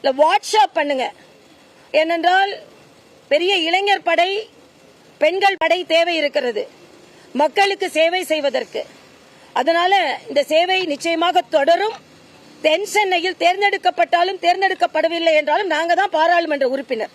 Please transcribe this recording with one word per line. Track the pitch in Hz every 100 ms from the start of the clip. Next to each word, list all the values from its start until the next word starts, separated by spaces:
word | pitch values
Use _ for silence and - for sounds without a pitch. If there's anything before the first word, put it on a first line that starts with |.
இல்ல | 277 262
WhatsApp | 302 392 - 427 403 -
பண்ணுங்க. | 285 269 247 - - - _ - _ _ - 294
ஏனென்றால் | 320 339 330 370 392 392 - - - _ _ _ _
பெரிய | 294 349 392 320
இளைஞர் | 359 403 392 339
படை, | 330 359 403 440 _ - _ _ _ _ _
பெண்கள் | 302 370 392 381
படை | 320 349 339
தேவை | 330 339 330
இருக்கிறது | 294 294 247 208 - - - - - - - 247
மக்களுக்கு | 302 - 392 392 359 311
சேவை | 330 359 359
செய்வதற்கு. | 311 285 240 - - - - - - _ - - -
அதனால | 262 339 349 392 320 233 -
இந்த | 277 285
சேவை | 311 359 370 359
நிச்சயமாக | 262 330 330 339 359 349
தொடரும். | 311 277 339 403 453 - - - - - -
தென் | 311 320 403
சென்னையில் | 403 403 370 349 349
தேர்ந்தெடுக்கப்பட்டாலும் | 339 370 403 392 359 349 339 339 359 392
தேர்ந்தெடுக்கப்படவில்லை | 339 359 381 370 349 311 320 339 330 311
என்றாலும் | 302 311 403
நாங்க | 302 330 339
தான் | 392 330
பாராளுமன்ற | 320 349 330 294 269
உறுப்பினர். | 269 269 233 208